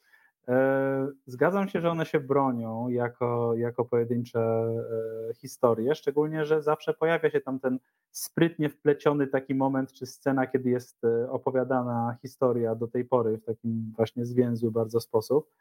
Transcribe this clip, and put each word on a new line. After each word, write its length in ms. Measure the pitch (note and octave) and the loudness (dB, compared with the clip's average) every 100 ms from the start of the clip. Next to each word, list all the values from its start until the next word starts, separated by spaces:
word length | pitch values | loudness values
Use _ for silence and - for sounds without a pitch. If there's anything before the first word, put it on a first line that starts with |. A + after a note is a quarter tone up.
| _ _ _ _ - | _ _ _ _ -2
E, 600 | B2+ C3+ C3+ C3+ C3+ C#3 C3+ - | 2 2 2 0 -2 -4 -8 -10
zgadzam 440 | B2 D#3 G3 G3 | 0 2 2 -2
się, 120 | F3+ | 0
że 100 | E3+ | 0
one 140 | E3 D#3 | 0 0
się 140 | D#3 | -2
bronią 680 | C3 C#3 C3+ A#2+ A2+ A2+ B2 | 0 0 2 0 -4 -4 -2
jako, 640 | A#2+ A#2+ - A#2+ A#2+ A#2 A#2 | -2 -2 -2 -2 0 0 0
jako 280 | A#2 A#2+ A#2 | -2 -2 0
pojedyncze, 540 | A#2+ A#2 A#2+ A#2 A#2 | 0 0 -2 -2 0
e, 960 | A2+ A2+ A2+ A#2 A#2 A2+ A2+ A2+ A2+ | 0 2 0 -2 -4 -6 -6 -8 -10
historie, 640 | - C3+ - A#2+ A2 B2 D#3 | -10 -14 2 2 4 2 0
szczególnie 500 | D3 D3 D#3 D#3 D3+ | 0 0 0 0 0
że 160 | D#3 | 0
zawsze 320 | D3 D#3 - | 2 -2 -2
pojawia 360 | - D#3+ E3 D3+ | 0 2 2 2
się 120 | D3 | 0
tam 180 | C3+ C3 | -2 -4
ten 200 | B2+ B2+ _ _ _ | -2 -2 _ _ _
sprytnie 580 | - - - E3+ E3+ D3 | -14 -4 2 2 2 -4
wpleciony 580 | - D3 C#3+ D3+ D3 C#3 | 0 0 2 2 2 2
taki 280 | C3+ C3+ C3+ | 0 -2 0
moment 360 | C3+ C3+ C3 | 0 0 -4
czy 120 | - B2+ | -8 -14
scena, 420 | - C#3+ C3+ C3 | -6 -2 0 0
kiedy 220 | B2+ B2 | 0 0
jest, 340 | B2 - - | -2 -4 -4
e, 280 | A#2 A#2 B2+ | 0 0 -2
opowiadana 840 | B2+ C3+ B2+ B2+ C3 B2 A#2+ A#2 A#2 | -4 -2 0 0 0 0 -2 -2 -4
historia 540 | C3+ - B2+ A#2+ A#2 A#2 | -10 0 2 2 0 -2
do 120 | A#2 | -4
tej 180 | B2 B2 | -4 0
pory 320 | B2+ A2 A2 | 2 2 -2
w 80 | - | -4
takim 480 | A2 A#2 A2+ A2 A2 | -6 -4 -4 -4 -2
właśnie 300 | A2 B2 A#2+ | -2 -2 -2
zwięzły 460 | B2 B2 A#2 A#2 | 2 2 2 0
bardzo 280 | A2+ A2 A2+ | 0 0 -2
sposób. 520 | - A2 - C#3 - _ | 0 -2 0 0 -2 _